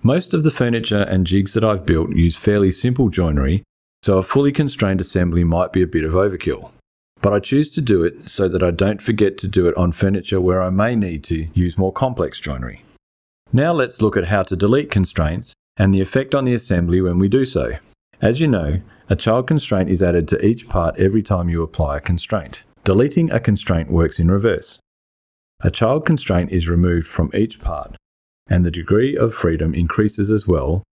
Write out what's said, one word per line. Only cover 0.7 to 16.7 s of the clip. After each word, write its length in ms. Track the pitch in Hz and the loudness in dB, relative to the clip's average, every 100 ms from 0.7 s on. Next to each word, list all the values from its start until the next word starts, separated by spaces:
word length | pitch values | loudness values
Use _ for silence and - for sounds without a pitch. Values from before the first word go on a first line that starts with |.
| 117 110 104 | -2 -2 -2
and 220 | 98 92 87 | 0 0 2
jigs 280 | 98 98 | 0 0
that 100 | 113 | 0
I've 220 | 107 98 - | 0 0 0
built 280 | 82 85 | 0 0
use 220 | - 85 - | 2 0 0
fairly 340 | - 104 98 | 0 2 2
simple 380 | - 123 127 117 | 0 -2 0 0
joinery, 540 | 92 85 73 67 92 - _ _ _ | 0 0 0 0 -2 -4 _ _ _
so 160 | - 95 | 0 0
a 40 | |
fully 300 | 92 135 143 | 2 0 2
constrained 480 | 143 143 - 101 95 | 0 -2 0 0 0
assembly 440 | 92 95 87 85 | -2 -2 0 2
might 280 | 85 85 90 | 2 0 0
be 80 | - | 0
a 60 | 92 | 0
bit 180 | 82 | 0
of 80 | 78 | 0
overkill. 580 | 90 101 92 - 64 - - _ _ _ _ | 2 0 0 -4 -6 -10 -20 _ _ _ _
But 100 | 101 | 0
I 60 | 104 | 0
choose 320 | - 135 151 | 2 0 0
to 100 | - | -2
do 240 | 127 95 | 2 2
it 240 | 85 - - | 2 -2 -10
so 180 | - 92 | -2 -2
that 160 | 90 | 0
I 80 | 90 | 0
don't 300 | 85 98 104 | 2 0 0
forget 380 | - 110 101 - | -2 0 0 -2
to 100 | 95 | -2
do 180 | 95 87 | 0 2
it 80 | - | 2
on 140 | 87 | 0
furniture 500 | - 98 98 - 95 | 0 0 0 -2 -2
where 200 | 90 92 | 0 0
I 60 | 92 | 0
may 260 | 92 110 | 0 0
need 300 | 120 95 80 | 0 -2 -4
to 240 | - 80 80 | -6 -6 -2
use 240 | 92 90 82 | -2 0 0
more 120 | 95 | -2
complex 480 | - 131 127 82 - | 0 -4 -2 -4 -6
joinery. 460 | - 65 62 50 _ _ _ _ _ _ _ | -10 -8 -10 -14 _ _ _ _ _ _ _
Now 220 | 123 156 | 0 2
let's 300 | 165 127 - | 0 -2 0
look 120 | 107 | 0
at 120 | 98 87 | 0 0
how 160 | 101 | -2
to 120 | 92 | -2
delete 360 | 90 104 131 - | 0 2 2 2
constraints 640 | 101 92 - 78 85 - - _ - | 0 0 0 -2 -4 -10 -18 _ 0
and 160 | 98 | 2
the 80 | 95 | 2
effect 320 | 95 135 135 | 0 -2 0
on 100 | 139 | 0
the 80 | 131 | 0
assembly 480 | 120 - | -2 0